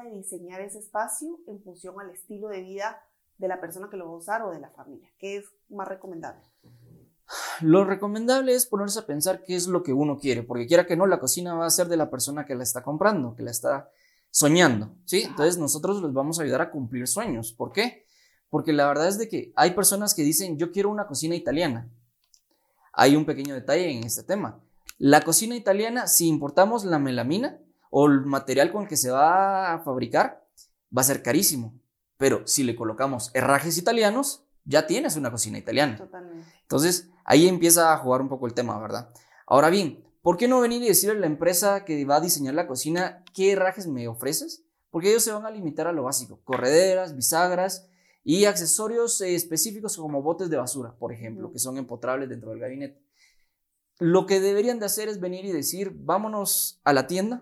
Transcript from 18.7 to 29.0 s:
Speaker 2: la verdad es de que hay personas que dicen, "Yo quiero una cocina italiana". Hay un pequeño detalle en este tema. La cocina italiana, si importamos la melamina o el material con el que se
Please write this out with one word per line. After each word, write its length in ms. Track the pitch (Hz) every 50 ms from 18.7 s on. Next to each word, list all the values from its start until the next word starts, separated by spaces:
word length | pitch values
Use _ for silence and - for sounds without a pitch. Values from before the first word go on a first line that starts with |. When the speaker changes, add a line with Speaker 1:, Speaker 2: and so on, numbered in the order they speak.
Speaker 2:
la 160 | 151 147 143 143
verdad 200 | 143 147 160 185
es 100 | 196 208
de 100 | 226 220
que 240 | 185 135 - - -
hay 160 | - 147 180
personas 420 | 180 208 185 185 196 196 208 202 -
que 80 | 160
dicen, 360 | 147 147 156 - 196 185 160 143
"Yo 140 | 170 170
quiero 180 | 175 196 196 202
una 180 | 208 208 202 -
cocina 280 | 143 127 151 165 170
italiana". 540 | 170 - - 135 160 175 151 120 117 - - - _ _ _ _ _ _ _ _ _ _ _ _ _ _ _ _ _ _ _ _
Hay 220 | - 117 135 143
un 100 | 156 156
pequeño 280 | 156 147 135 139 143 139
detalle 340 | 127 123 - 143 170 180 170
en 120 | 135 117 117
este 180 | 117 - 117 -
tema. 380 | - 185 208 165 110 - - _ _ _ _ _ _ - _
La 240 | - 139 143 151
cocina 340 | 151 165 165 - 220 226 240
italiana, 520 | 240 - 196 190 208 220 226 240 247 214 170
si 200 | - - 170 165
importamos 580 | 156 151 143 139 - 180 190 214 233 233 196
la 120 | 185 165 147
melamina 600 | 139 131 127 120 117 127 165 214 262 - - - - _ _ _ _ _
o 180 | - 139 143 147
el 140 | 143 135 131
material 460 | 139 139 135 - - 127 131 147 165
con 120 | 151 208 196
el 40 | -
que 100 | 156
se 140 | 131